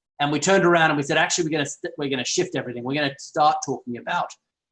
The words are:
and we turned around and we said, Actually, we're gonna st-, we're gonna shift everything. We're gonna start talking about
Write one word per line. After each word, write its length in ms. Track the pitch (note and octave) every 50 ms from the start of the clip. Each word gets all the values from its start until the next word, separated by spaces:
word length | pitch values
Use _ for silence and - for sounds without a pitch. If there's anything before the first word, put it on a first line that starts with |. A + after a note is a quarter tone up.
| _ _ _ _
and 120 | C#3+ C#3+ D3+
we 80 | D3
turned 240 | D3 F3+ G3 G3 F3+
around 260 | F3 F3 E3+ D#3+ D#3
and 60 | D3+
we 60 | D3 C#3+
said, 140 | C#3+ D#3
Actually, 280 | D#3 E3 - - - F3
we're 60 | D#3+
gonna 160 | D3 D#3 C#3+
st-, 260 | C#3 - - - E3+ - -
we're 120 | D3 C#3+
gonna 140 | C#3 C3 B2
shift 320 | - - - E3+ - -
everything. 260 | C3+ A#2+ B2 A#2+ A#2+ A#2+
We're 160 | B2+ C3+ D3
gonna 140 | D3+ C#3 C#3+ -
start 380 | - - - E3 D3+ D3+ D#3 D#3 -
talking 340 | - C3 A#2 - - A#2+ A#2
about 320 | A2 - E3+ F3 - - - - _ _ _ _ _ _